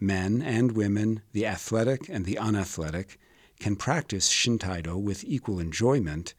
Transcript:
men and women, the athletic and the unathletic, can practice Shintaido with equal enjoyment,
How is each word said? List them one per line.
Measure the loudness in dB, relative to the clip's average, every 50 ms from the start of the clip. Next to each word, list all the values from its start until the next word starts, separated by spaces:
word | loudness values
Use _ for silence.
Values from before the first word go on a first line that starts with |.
men | 0 2 2 2 2 2 2 2
and | 0 0 2 2 4 4
women, | 4 2 2 2 2 2 2 0 0 -2 -4 _
the | -2 -2 0
athletic | 0 -2 -4 -4 0 0 2 2 2 0 0 -4 -6
and | -6 -4 -2
the | -2 -2 -2
unathletic, | 0 0 2 0 0 -2 -4 -4 -4 -4 -4 -4 -6 -8 -12 -20 _ _ _ -20 -20 _ _ -6
can | -4 -2 -2
practice | -2 -2 -2 -2 -2 -2 -4 -2 0 0 2
Shintaido | 2 2 2 2 2 0 0 -2 -4 -4 -4 -4 -4
with | -2 -2 -2 -2 -4 -4
equal | -4 -4 -2 -2 -2 -2 -2
enjoyment, | -2 -2 0 2 4 4 4 4 2 0 -2 -4 -6 -8 -12